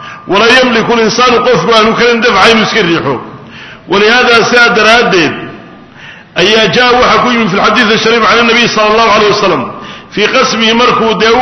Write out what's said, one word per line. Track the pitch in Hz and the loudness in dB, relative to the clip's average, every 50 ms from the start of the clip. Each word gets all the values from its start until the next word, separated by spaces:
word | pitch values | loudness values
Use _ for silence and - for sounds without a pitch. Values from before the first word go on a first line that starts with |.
| - - - - - - | -18 -18 -20 -16 -6 -2
Walaa | 175 202 220 233 247 254 | 0 0 2 2 2 2
yamliku | 254 247 233 226 190 151 233 | 2 0 0 -2 0 0 0
linsaanu | 233 226 214 - 233 247 247 240 226 - | 0 0 0 0 0 0 0 0 0 0
qofku | 247 233 156 165 226 226 | 0 0 0 0 0 0
aanu | 220 202 220 220 | 2 2 0 0
karin | - 233 240 233 233 | 0 0 0 0 0
dafca | 220 240 208 190 196 233 | 0 0 0 2 2 2
inuu | 233 220 202 | 2 2 0
iska | - - 226 | -2 -2 -2
riixo. | 196 165 165 160 - 135 131 110 - - - - - - - - - - - - - - | -2 0 -2 -2 -2 -4 -6 -6 -8 -14 -18 -20 -20 -20 -20 -20 -20 -20 -20 -20 -8 -4
Walihaada | 175 196 208 214 240 247 254 240 233 226 - | -2 0 2 2 2 2 2 2 2 2 2
sidaa | 233 240 240 240 233 | 2 2 2 2 2
daraaddeed | - 220 214 214 226 247 220 180 185 180 156 135 - - - - - - - - - - - - - - - - - - - - - | 2 2 2 4 4 2 2 2 0 0 0 -2 -4 -6 -12 -14 -16 -18 -20 -20 -20 -20 -20 -20 -20 -20 -20 -20 -20 -20 -20 -10 -4
ayaa | - 175 202 220 220 220 196 | -2 0 0 2 2 0 0
jaa | - 240 247 247 | 0 0 2 2
waxa | 240 254 240 - 214 214 | 2 2 2 2 2 2
ku | 220 247 | 0 0
yimi | 240 233 226 185 | 0 0 0 0
fi | 165 - | 0 0
lxadiidi | - 226 - 247 240 202 220 202 | 0 0 0 0 0 0 0 0
shariif | - 220 233 233 220 185 | 0 0 0 0 0 0
can | 208 233 233 233 | 2 2 0 0
nabiy | 226 240 240 202 | 0 0 0 0
sala | - 214 214 214 | 0 0 0 0
allahu | 214 226 226 214 | 2 2 2 2
alayh | 202 214 214 208 | 2 2 2 0
wasalam | - - 202 190 165 139 113 - - - - - - - - - | 0 0 0 -2 -2 -2 -4 -8 -12 -14 -16 -16 -18 -18 -20 -10
fii | - 185 208 208 | -4 -4 -4 -2
qasmihi | 214 262 254 - 196 220 226 220 226 | 0 0 0 0 -2 -2 -2 0 0
markuu | 233 247 240 - - 226 226 214 | 0 0 0 0 0 -2 -2 -2
dee | 180 214 226 | 0 0 0
u | 233 247 | 0 0